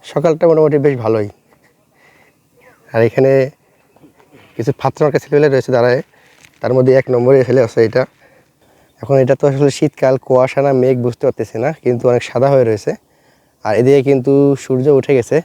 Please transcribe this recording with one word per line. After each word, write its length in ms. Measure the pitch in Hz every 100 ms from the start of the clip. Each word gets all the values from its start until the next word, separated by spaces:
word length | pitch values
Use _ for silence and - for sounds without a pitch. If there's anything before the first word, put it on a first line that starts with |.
সকালটা 440 | - 147 165 156 175
মোটামুটি 320 | 156 156 143
বেশ 180 | 143 131
ভালোই। 320 | 110 113 104 - _ _ _ _ _ _ _ _ _ _ _ _ _ _ _
আর 100 | 117
এখানে 480 | 117 - 135 135 131 _ _ _ _ _ - _ _ _ _ -
কিছু 160 | 120 -
ফাতনাকা 400 | 135 - 151 143
ছেলেপেলে 300 | - 147 151
রয়েছে 240 | 135 -
দাঁড়ায়, 300 | 127 120 127 - _ _ _ _ _
তার 120 | 113
মধ্যে 220 | 127 127
এক 100 | 131 127
নম্বরে 340 | 123 123 139
ছেলে 160 | 127 127
আছে 240 | 113 -
এটা। 220 | 113 123 131 _ _ _ _ _ _ _ _ _
এখন 120 | 117
এটা 200 | 135 127
তো 120 | 139 143
আসলে 240 | 135 143
শীতকাল, 460 | - 151 - 131 131
কুয়াশা 460 | - 127 131 -
না 100 | 143
মেঘ 260 | 135 127 127
বুঝতে 280 | 120 117 135
পারতেছি 320 | - 113 110
না, 140 | 131
কিন্তু 360 | 160 123 123 127
অনেক 140 | 120
সাদা 280 | - 120 135
হয়ে 140 | 135
রয়েছে। 300 | 117 104 - 208 _ _ _ _ _ _
আর 120 | 107 107
এদিকে 260 | 127 143
কিন্তু 540 | 131 139 127 139 143 139
সূর্য 280 | - 131 135
উঠে 260 | 139 123
গেছে 260 | 139 110 147